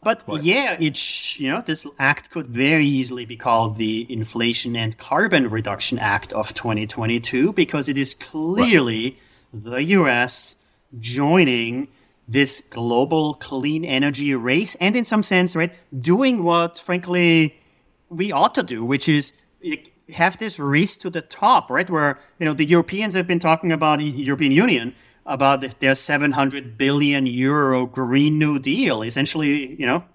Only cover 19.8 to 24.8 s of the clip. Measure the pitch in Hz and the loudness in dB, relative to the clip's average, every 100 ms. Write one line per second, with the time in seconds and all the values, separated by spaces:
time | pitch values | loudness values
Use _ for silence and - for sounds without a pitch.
19.8 | - _ _ 165 175 180 220 - 143 143 | -12 _ _ 0 0 0 -10 -6 0 2
20.8 | 190 - 185 170 - - 202 247 151 131 | 0 -2 -8 -8 -10 -2 2 2 0 -4
21.8 | 185 165 147 135 _ _ 165 143 147 170 | -2 0 0 -2 _ _ -4 0 4 4
22.8 | 170 196 214 190 180 175 165 160 170 160 | 2 -2 -2 -2 0 0 2 0 2 2
23.8 | 156 151 151 135 135 139 147 139 240 147 | 2 2 0 -4 -4 0 4 4 4 2